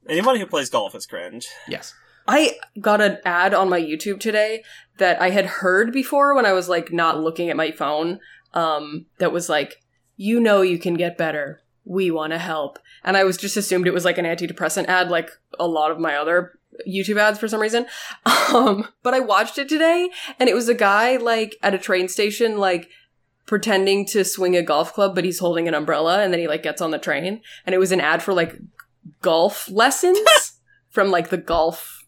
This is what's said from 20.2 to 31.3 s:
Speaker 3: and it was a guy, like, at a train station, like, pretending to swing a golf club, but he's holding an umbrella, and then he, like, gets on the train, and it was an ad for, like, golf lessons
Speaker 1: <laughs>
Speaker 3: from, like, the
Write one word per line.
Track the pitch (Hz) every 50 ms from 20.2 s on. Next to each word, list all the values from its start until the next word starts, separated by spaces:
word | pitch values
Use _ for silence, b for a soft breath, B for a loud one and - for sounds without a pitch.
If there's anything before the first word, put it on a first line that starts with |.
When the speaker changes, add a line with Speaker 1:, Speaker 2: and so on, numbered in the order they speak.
| B B 269 _
Speaker 3:
and | 262
it | 254 190
was | 240 233 226
a | 240
guy, | - 220 196 196 208 226 247 262
like, | 254 233 233 226 220 220 214 - _ -
at | 202 196
a | 190
train | - - 190 180 185
station, | 185 - - 208 214 208 - 233 226 214
like, | 208 202 185 180 170 170 b b b b b _ _ _ _ _ _ _
pretending | - 214 202 208 226 202 190 190 196 196 202 202
to | - - 214 185
swing | 185 - - 185 180 185
a | 175
golf | 170 170 151 147 165 165 -
club, | - 202 196 180
but | 185 170
he's | 180 170 -
holding | 180 175 170 170 170
an | 170 160
umbrella, | 151 151 156 160 147 160 165 180 202
and | 208 185
then | 180 170
he, | 170
like, | 156 151 160 160
gets | 156 147 -
on | 180 160
the | 156 147
train, | - 165 147 139 165 185 208 226 B B B B B
and | - 185
it | 185
was | 190 180
an | 190 180
ad | 143 151 160 170
for, | - - 196
like, | 175 165 165 - - - - _ - - _ _ _ _ 156 - _
golf | - 175 160 165 170 202 - - - -
lessons | 190 208 226 269 277 - - 359 370 415 427 659 640 587 - - - _ _ _ _
Speaker 1:
<laughs> | _ _ _
Speaker 3:
from, | - 226 196 196
like, | 185 175 165
the | -